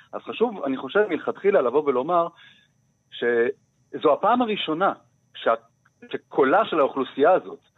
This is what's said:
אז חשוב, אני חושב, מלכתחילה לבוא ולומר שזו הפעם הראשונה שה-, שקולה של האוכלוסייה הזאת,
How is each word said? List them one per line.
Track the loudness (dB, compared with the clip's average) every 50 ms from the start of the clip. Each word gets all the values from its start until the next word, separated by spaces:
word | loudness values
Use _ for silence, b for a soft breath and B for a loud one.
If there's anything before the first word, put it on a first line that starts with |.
| B B -14
אז | -12
חשוב, | -12 -12 -2 -2 -2 -2 -2 -4 -6
אני | -6 -6
חושב, | -6 -8 -2 0 0 0 0
מלכתחילה | -2 -4 -4 -6 -6 -2 0 2 2 2
לבוא | 2 2 0 0 0
ולומר | 0 0 0 -2 0 0 0 0 -2 b b b b b b b b b _ _ _ _ _ _ _
שזו | -10 -4 -2 0 2 2 0 0 -2 _ _ _ _ _ _ _ -8 0 2 2 2
הפעם | 2 2 2 2 2
הראשונה | 0 -2 -2 -4 -4 -6 -4 -2 -2 -2 -2 -4 _ _ _ _ _ _ -20
שה-, | -4 -2 -2 -2 -2 -4 _ _ _ _ _ _ _ -12 -10
שקולה | -10 -10 -10 _ 0 2 2 4 4 2 2
של | 2 2 2
האוכלוסייה | 2 2 0 -4 -6 -4 0 2 4 4
הזאת, | 4 2 0 -6 -14 -18 _ _ _